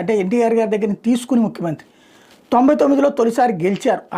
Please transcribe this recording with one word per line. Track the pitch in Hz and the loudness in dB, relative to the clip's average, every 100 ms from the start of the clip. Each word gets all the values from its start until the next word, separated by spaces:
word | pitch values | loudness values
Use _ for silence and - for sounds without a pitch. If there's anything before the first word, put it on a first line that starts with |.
అంటే, | 180 214 | 0 -2
ఎన్టీఆర్ | 185 240 226 226 | 0 0 2 0
గారి | 220 | 0
దగ్గర | 208 226 | -2 -2
నుంచి | 196 226 | -2 -2
తీసుకుని | 240 - 240 226 | -2 0 0 0
ముఖ్యమంత్రి. | - 170 147 - _ _ _ - - _ | -4 -8 -8 -12 _ _ _ -20 -20 _
తొంభై | 240 269 302 | 2 4 4
తొమ్మిదిలో | 285 277 285 285 | 2 2 2 0
తొలిసారి | 233 233 247 180 | 0 0 0 0
గెలిచారు | 185 196 254 185 - | -2 -2 -2 -2 -4